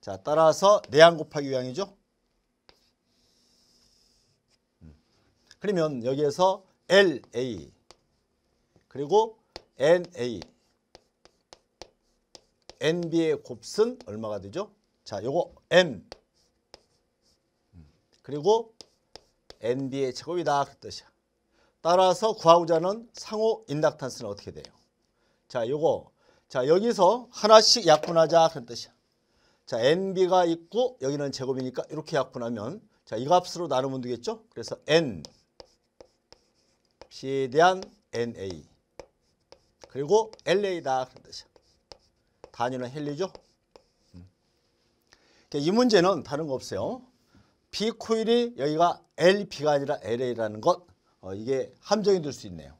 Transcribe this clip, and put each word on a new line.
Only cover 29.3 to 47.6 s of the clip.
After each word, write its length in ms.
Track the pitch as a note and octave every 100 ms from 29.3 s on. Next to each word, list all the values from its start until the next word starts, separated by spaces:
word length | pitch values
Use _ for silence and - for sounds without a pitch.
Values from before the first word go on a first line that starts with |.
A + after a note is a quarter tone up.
| _ _ _ -
자, 140 | A#2+
N 340 | B2 E3+ F#3+
B가 320 | F#3 F#3 F#3 E3+
있고 520 | E3 - G#3 B3+ -
여기는 300 | C3+ C#3+ C#3+
제곱이니까 540 | C3+ C3 C3 B2+ B2+ -
이렇게 260 | D3+ D#3 D#3
약분하면 680 | B2+ C3 A#2 A#2 G#2+ G3+ _ _
자, 120 | _ A2+
이 80 |
값으로 440 | C3+ F3+ F3+ E3+ E3+
나누면 320 | C3 C3+ C3
되겠죠? 440 | B2 A#2+ A3 A3 _
그래서 260 | - A2+ C3 -
N 340 | D#3 D3+ F2+ C#2+ _ _ _ - _ _ _ - _ _ _ _ _ _ _ _ _ -
B에 400 | - C3+ C3+ C3+
대한 320 | C#3 F3 F#3+ G3 _ _
N 220 | A#2 A#2 -
A 340 | F#2+ E2+ - _ _ _ - _ _ _ _ _ _ _ -
그리고 400 | C3 C#3+ G#3 A3 -
L 200 | - F#3
A다 420 | G3 F3+ C#3 C3 C3
그런 160 | -
뜻이야. 220 | - - - _ _ _ _ - _ _ _ _ -
단위는 380 | - B2 B2+ B2
헨리죠? 420 | C#3+ D3 C#3+ F#3 - _ _ _ - _ _ _
음. 140 | F2+ F#2 _ _ _ _ _ _ _ _ _ _ _ _
이 160 | D3 C#3+
문제는 500 | G#3+ B3+ G#3 F3 F3+
다른 240 | A#2+ C#3+ D#3
거 80 |
없어요. 480 | B2+ - F#2+ B2+ B3+ _ _ _ _ _ _